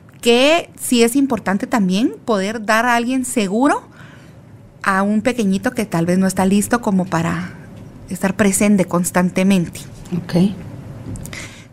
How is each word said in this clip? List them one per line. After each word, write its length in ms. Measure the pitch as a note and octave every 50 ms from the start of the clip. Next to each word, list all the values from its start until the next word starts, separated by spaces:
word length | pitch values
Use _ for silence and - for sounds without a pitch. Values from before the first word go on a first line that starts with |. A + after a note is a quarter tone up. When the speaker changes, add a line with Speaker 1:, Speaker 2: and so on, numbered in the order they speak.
| - - - -
Speaker 1:
que 480 | - A#3+ A#3 A#3+ C4 D4 D#4+ F4 E4+ - - -
sí 220 | - - B3+ A#3
es 140 | A#3 A#3 A#3
importante 500 | C#4 C#4 C4 A#3 G3+ - F#3+ F#3+ G3 B3+
también 480 | - - A#3+ G3 F3+ F#3 G3 B3 E4+ A4 - -
poder 400 | - A3 G3 F#3+ G3+ A3 A#3+ G#3+
dar 220 | G3+ G#3+ A3 A#3
a 80 | B3 A#3+
alguien 300 | A#3 A#3+ A#3 C4 C4 B3+
seguro 580 | - - A#3+ G#3 F#3 F#3+ A#3 C4 D4 G4 B4 - - - - - - - - - - - - - - - - - - - - -
a 180 | - F#3+ F#3+
un 180 | G3 G3+ G#3+ G#3+
pequeñito 520 | G#3 C4 B3 B3 A3 F#3+ F#3+ F#3+ F#3+ -
que 120 | - - G#3
tal 220 | - - E3 E3
vez 100 | F3 F3+
no 120 | F#3 F#3+ F#3+
está 180 | F3+ - F#3
listo 340 | F#3+ G3 G#3 G3+ - A3 -
como 260 | - A3 F#3+ F#3 F3
para 480 | - - D#3+ E3 E3+ E3+ E3 F3+ - - - - - - - - - - - - -
estar 280 | F#3+ - - F#3+ F#3+
presente 480 | - G#3+ G3 F#3+ - G#3+ G#3 G#3 F#3+ F3
constantemente. 960 | - - F3 F3+ F3 - F#3 F#3 F3+ - F#3 F#3 G3 G3 F#3 E3 - - - - - - - - - F3+ E3+
Speaker 2:
Ok. 120 | - - - C#3 F#3 G#3+ F#3 - - - - - - - - - - - - - - - - - - - - - - -